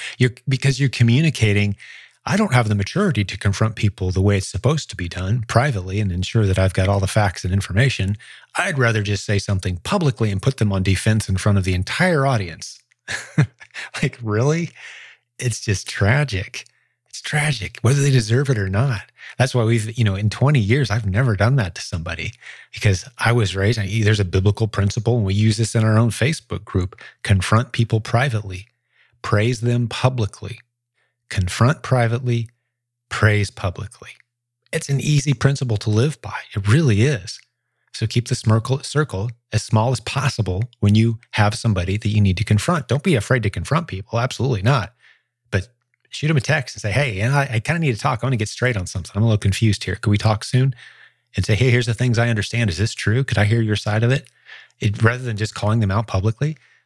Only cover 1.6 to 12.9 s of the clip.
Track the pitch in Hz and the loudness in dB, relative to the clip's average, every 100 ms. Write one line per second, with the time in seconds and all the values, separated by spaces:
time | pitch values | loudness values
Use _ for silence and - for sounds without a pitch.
1.6 | 101 101 - - - _ - 202 208 127 | 0 -2 -12 -20 -20 _ -2 0 2 2
2.6 | 107 101 95 170 208 113 98 - 101 95 | 2 0 -2 0 0 0 -2 -2 -2 0
3.6 | 110 - 101 - 92 92 101 98 - 92 | -2 0 -2 0 -2 2 2 2 -2 -2
4.6 | 123 156 - - 87 90 92 120 110 113 | 0 -2 -4 -8 -8 -6 -2 -2 0 2
5.6 | 147 104 90 101 101 87 90 113 98 92 | 2 -2 -4 -2 -2 -2 0 2 2 4
6.6 | 95 - 92 98 95 113 101 - 90 98 | 2 2 2 2 0 2 0 -2 -2 -2
7.6 | - 95 139 - 98 104 - - - - | 0 2 2 0 -2 -4 -8 -20 -8 -4
8.6 | 170 139 117 110 101 101 - 101 - 92 | -2 2 2 2 -2 -2 0 -2 0 -2
9.6 | 92 87 - 202 151 - 107 95 139 - | -2 -4 -2 0 0 0 -2 0 -2 0
10.6 | 107 95 92 92 113 110 - 95 107 101 | 0 0 0 0 2 0 0 0 2 2
11.6 | 92 90 90 - 180 156 135 117 87 80 | 2 -2 -2 0 2 2 2 0 -4 -10
12.6 | - - _ | -16 -18 _